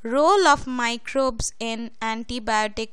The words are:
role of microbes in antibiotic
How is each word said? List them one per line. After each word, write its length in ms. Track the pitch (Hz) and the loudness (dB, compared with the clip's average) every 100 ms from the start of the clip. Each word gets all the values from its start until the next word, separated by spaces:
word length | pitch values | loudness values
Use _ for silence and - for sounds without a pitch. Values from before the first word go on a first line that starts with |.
role 460 | 226 262 311 403 349 | 0 4 6 6 6
of 180 | 285 262 | 4 0
microbes 840 | 254 233 233 - 269 262 226 - - | -2 -2 -4 -4 0 0 -2 -6 -6
in 320 | 226 226 233 - | -6 -6 -8 -6
antibiotic 880 | 226 220 233 247 220 220 214 208 220 | -6 -6 -6 -6 0 0 0 -2 -8